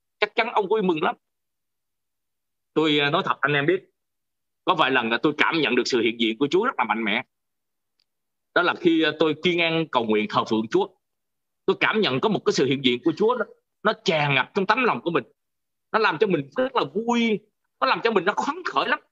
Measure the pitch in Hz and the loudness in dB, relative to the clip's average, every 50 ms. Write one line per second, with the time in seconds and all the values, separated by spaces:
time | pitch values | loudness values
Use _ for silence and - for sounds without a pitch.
0 | _ _ _ _ 214 208 - - 226 233 - 220 202 170 208 220 190 185 165 156 | _ _ _ _ -4 -2 -2 -2 -4 0 0 -2 0 0 0 0 2 2 0 0
1 | 170 220 240 - _ _ _ _ _ _ _ _ _ _ _ _ _ _ _ _ | 0 -2 -4 -4 _ _ _ _ _ _ _ _ _ _ _ _ _ _ _ _
2 | _ _ _ _ _ _ _ _ _ _ _ _ _ _ _ 156 156 160 147 147 | _ _ _ _ _ _ _ _ _ _ _ _ _ _ _ 0 0 2 2 2
3 | 143 143 151 185 180 - 120 - - 143 147 143 139 156 185 190 - _ _ _ | 2 0 0 0 0 -2 -2 -2 0 0 0 0 0 0 0 -2 -4 _ _ _
4 | _ _ _ _ _ _ _ _ _ _ _ _ _ 160 - - 151 131 131 131 | _ _ _ _ _ _ _ _ _ _ _ _ _ 0 2 2 2 2 2 2
5 | 117 113 117 117 - 156 147 - - 110 151 165 139 110 123 123 113 - 135 120 | 0 0 0 0 0 0 2 2 2 2 2 0 0 0 0 0 0 0 0 0
6 | 110 117 117 117 113 110 113 110 143 139 160 185 226 269 - - 123 104 107 113 | 0 0 -2 -2 -2 -2 -2 -2 -2 -2 0 0 0 0 -2 -2 -2 -2 -2 -2
7 | 113 101 104 120 131 - _ _ _ _ _ _ _ _ _ _ _ _ _ _ | -2 -2 -2 -4 -4 -8 _ _ _ _ _ _ _ _ _ _ _ _ _ _
8 | _ _ _ _ _ _ _ _ _ _ - 170 175 170 - - - 170 165 160 | _ _ _ _ _ _ _ _ _ _ -2 0 0 0 -2 0 2 2 2 4
9 | 160 151 151 151 165 156 151 156 - 180 170 175 170 165 165 165 160 - - 127 | 2 0 0 2 0 0 0 0 0 0 0 0 0 0 0 0 -2 -2 -2 -2
10 | 113 107 107 107 107 104 - 127 113 - 113 110 110 113 - 180 196 - - _ | 0 0 0 0 0 0 -2 -2 -2 0 0 -2 0 0 0 0 0 -2 -6 _
11 | _ _ _ _ _ _ _ _ _ _ _ _ _ - 185 - - - 185 220 | _ _ _ _ _ _ _ _ _ _ _ _ _ -4 -2 0 0 0 0 0
12 | 196 143 127 135 - 214 208 - - 208 196 180 143 127 139 135 135 123 120 120 | 0 0 0 0 0 0 0 0 0 0 0 2 2 0 0 0 0 0 0 0
13 | - 165 156 - 214 220 247 226 208 - - - _ _ _ _ - 208 220 - | 0 -2 0 0 0 0 0 -2 -4 -8 -10 -16 _ _ _ _ -2 -2 -2 -2
14 | - 190 170 151 147 143 139 131 127 - - 202 190 190 214 254 254 208 147 120 | -2 -2 0 0 0 0 0 0 -2 -2 -2 -2 0 0 0 0 0 0 -2 -2
15 | - 170 170 139 - - _ _ _ _ _ _ _ _ _ _ _ _ - 220 | -4 -4 -2 -2 -4 -6 _ _ _ _ _ _ _ _ _ _ _ _ -2 0
16 | 220 196 170 156 220 202 180 147 139 - - - 262 262 - 226 175 - 151 202 | 0 0 0 0 0 0 0 -2 -2 -4 -4 -4 -4 -2 -2 -2 -4 -2 -4 -4
17 | 233 233 233 233 233 226 214 - - _ _ _ _ _ _ _ 262 269 233 175 | -2 -2 0 0 0 0 0 -2 -6 _ _ _ _ _ _ _ -2 -2 0 0
18 | 214 233 226 185 165 196 208 - - 277 302 370 320 - - 139 165 233 285 302 | 0 0 0 0 0 0 -2 -2 -4 -4 -6 -6 -8 -4 -2 -2 0 0 -2 -4
19 | - _ | -6 _